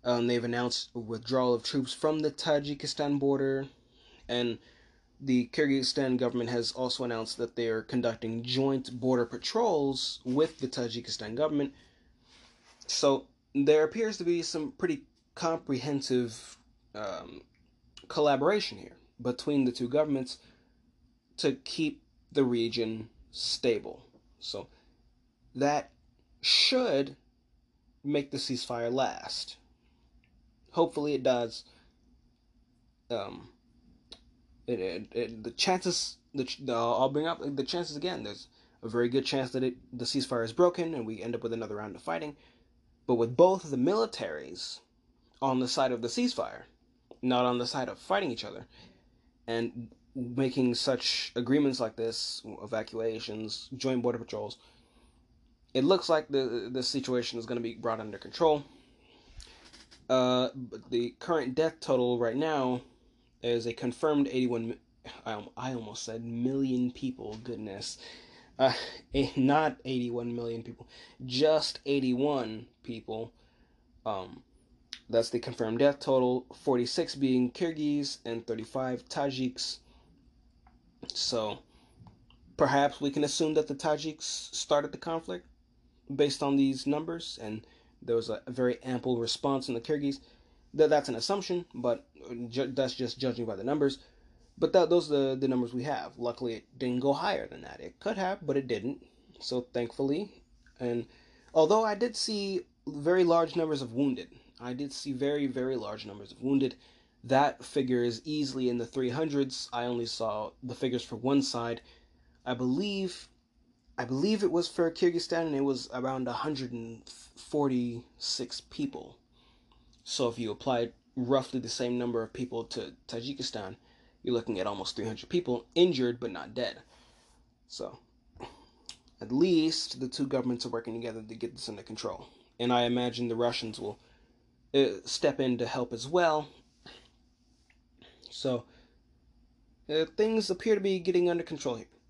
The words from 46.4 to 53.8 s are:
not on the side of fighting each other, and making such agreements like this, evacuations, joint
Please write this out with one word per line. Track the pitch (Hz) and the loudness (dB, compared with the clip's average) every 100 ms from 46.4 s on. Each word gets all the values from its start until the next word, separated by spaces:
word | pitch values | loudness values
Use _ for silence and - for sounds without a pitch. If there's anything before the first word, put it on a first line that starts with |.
| 60 - - _ _ _ _ - | -4 -6 -18 _ _ _ _ -4
not | 127 123 123 | 2 4 4
on | 123 | 2
the | 120 | 0
side | 143 123 | -2 -4
of | 98 | -8
fighting | - 196 175 | -2 0 0
each | 117 104 | -6 -8
other, | 98 - - - _ _ _ _ _ - | -12 -16 -20 -20 _ _ _ _ _ -4
and | 117 117 120 113 - _ 131 | -2 -2 -6 -14 -16 _ -8
making | 123 123 135 135 127 117 | -6 0 0 4 2 2
such | - 123 - - - 120 | 0 0 0 -2 -4 -4
agreements | 120 143 139 127 | 2 4 4 2
like | 113 113 | -4 -2
this, | 113 110 - - 113 101 | -4 -4 -6 -8 -12 -14
evacuations, | 107 110 107 113 113 113 117 107 110 - - | -4 -4 -4 -4 -4 -4 -6 -8 -6 -8 -10
joint | 127 | -4